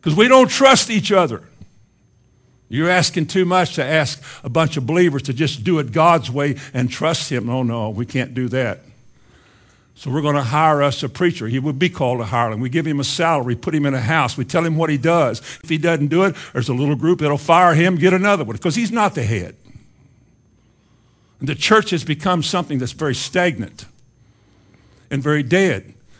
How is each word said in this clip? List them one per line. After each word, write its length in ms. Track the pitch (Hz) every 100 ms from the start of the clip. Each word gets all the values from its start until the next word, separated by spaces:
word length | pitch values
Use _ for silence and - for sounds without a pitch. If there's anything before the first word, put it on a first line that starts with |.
'cause 120 | 165
we 140 | 156 240
don't 200 | 262 254
trust 440 | - 269 262 -
each 200 | 214 117
other. 300 | 196 160 110 - _ - _ _ _ _ _ _ _ _ _ _
You're 220 | 127 165
asking 340 | 180 - 180 160
too 200 | 190 180
much 280 | 185 175 -
to 80 |
ask 380 | 131 156 139 - - -
a 60 | -
bunch 280 | 135 160 156
of 80 | 123
believers 380 | 165 175 139
to 100 | -
just 300 | 123 156 135
do 160 | 113 160
it 120 | 127
God's 380 | 113 170 170 113
way 260 | 131 143 135 -
and 180 | 127 123
trust 420 | - 156 165 -
him. 180 | 123 113
Oh, 140 | 131
no, 260 | 123 117 110
we 160 | 107 120
can't 300 | 135 123 127
do 120 | 123
that. 340 | 127 120 - - _ - _ _ _ _ _ _ _ _ _
So 160 | 135
we're 100 | 139
gonna 220 | 147 143
hire 400 | 123 151 160 147
us 180 | 143 -
a 80 | 139
preacher. 380 | - 175 180 110
He 100 | 127
would 220 | 143 135
be 100 | 180
called 320 | - 123 123
a 40 | 104
hireling. 340 | 120 120 110
We 100 | 127
give 160 | 151 165
him 140 | 143
a 40 |
salary, 520 | 139 - 165 156 123 120
put 180 | -
him 140 | 151 143
in 80 | 131
a 60 |
house. 360 | 113 160 123 -
We 80 | 123
tell 180 | 175
him 120 | 170 160
what 160 | 160
he 60 | 147
does. 440 | 160 170 131 110 - -
If 60 | -
he 100 | 156
doesn't 280 | 170 160 143
do 160 | 160
it, 120 | 190 - -
there's 160 | - 120
a 40 |
little 220 | 127 143 139
group 240 | 160 175
that'll 200 | 151 143
fire 340 | 160 170 180
him, 220 | 156 175 175
get 180 | 180
another 300 | 185 202 202
one, 140 | 113 113
'cause 160 | 180 156
he's 160 | 226
not 240 | 226 208 -
the 80 |
head. 320 | 110 110 87 - - - - _ _ _ _ _ _ _ _ _ _ _ _ _ _ _
And 100 | 135
the 60 | 143
church 340 | - 220 -
has 140 | 170
become 400 | - 151 190 180
something 340 | - 185 - 139
that's 140 | 123
very 240 | - 156 127
stagnant 720 | - 185 175 127 104 - - _ _ _ _ _ _ _ _ _ _ _ _
and 100 | 139
very 220 | 139 151
dead. 500 | 127 180 190 101 - - -